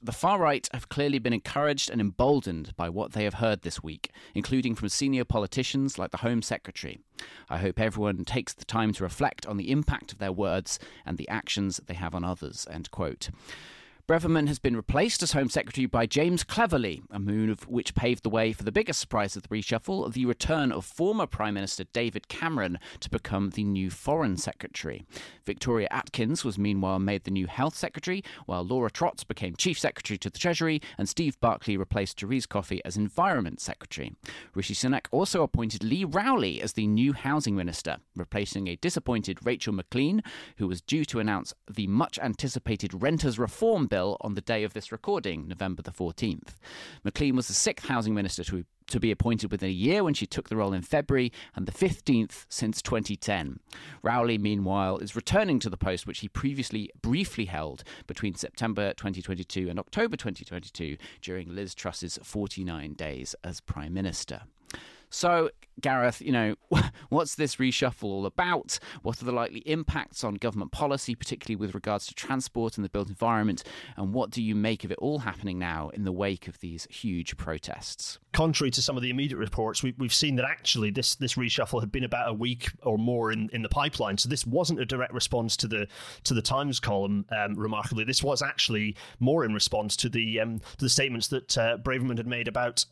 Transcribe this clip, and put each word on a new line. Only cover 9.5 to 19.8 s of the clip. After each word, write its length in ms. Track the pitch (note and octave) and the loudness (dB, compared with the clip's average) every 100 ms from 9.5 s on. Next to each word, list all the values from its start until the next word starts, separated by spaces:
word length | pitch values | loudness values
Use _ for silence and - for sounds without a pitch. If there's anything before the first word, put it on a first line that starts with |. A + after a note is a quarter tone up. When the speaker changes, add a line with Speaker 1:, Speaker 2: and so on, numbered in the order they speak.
| G2+ | -2
Speaker 1:
the 160 | F#2 | 2
impact 400 | C#3 C#3+ C#3 - | 2 2 0 -4
of 60 | - | -6
their 160 | G2 | -4
words 440 | F#2 G2 F#2 - - - - - | 0 2 0 -2 -6 -8 -14 -8
and 120 | E2+ | -6
the 120 | - | -4
actions 500 | A2 - G#2 G2 - - | -6 -2 0 0 -2 -8
they 60 | |
have 200 | F2 E2+ | -6 -4
on 120 | F2+ F2 | -2 -2
others," 420 | F2+ D2 - - | -4 -6 -10 -10
end 220 | D#2+ - | -10 -8
quote. 380 | - D#2+ - - - - - - - - - - | -4 -4 -4 -8 -10 -14 -16 -16 -20 -20 -10 2
Braverman 440 | E3 E3 D#3+ D3 | 2 4 4 4
has 100 | C#3 | 2
been 160 | C3+ A#2 | 0 0
replaced 480 | - C#3+ A3 - | 2 4 4 2
as 80 | E3+ | 2
Home 160 | D3 B2+ | 2 2
Secretary 380 | D3 - C3+ B2+ | 0 -2 0 2
by 200 | A#2+ A#2 | 2 4
James 380 | C#3+ E3+ F3+ | 4 4 4
Cleverly, 580 | - G#3+ A3+ D3+ G#2+ D2+ - | 0 2 4 4 2 -4 -8
a 100 | G2+ | -4
move 460 | G2 G#2+ A2 G#2+ - | 0 2 2 0 -2
which 260 | A#2+ - - | -2 0 2
paved 280 | A#2+ A#2+ | 2 2
the 60 | A2+ | 2
way 220 | A2+ A2+ | 2 2
for 120 | G#2+ | 2
the 80 | G#2 | 0
biggest 280 | G3+ A3 D3 | 2 2 -2
surprise 380 | - A2 G2+ G2 | 0 0 0 -4
of 60 | |
the 40 | - | -6
reshuffle, 640 | G#2+ - A#2 | -4 0 -2